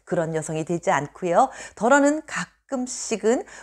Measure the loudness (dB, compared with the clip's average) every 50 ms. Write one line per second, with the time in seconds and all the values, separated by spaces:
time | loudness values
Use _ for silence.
0 | _ -4 -2 -2 -2 -2 -2 -4 -4 -4 -4 -4 -4 -4 -4 -4 0 0 0 0
1 | 0 -4 -10 -6 -4 0 4 4 4 2 0 -8 -18 -16 -10 -2 2 4 4 6
2 | 6 4 2 0 -4 -8 -8 -8 -8 -10 _ _ _ -8 -6 -6 -6 -6 -8 -10
3 | -8 -6 -4 0 2 2 2 2 0 -6 -14 -20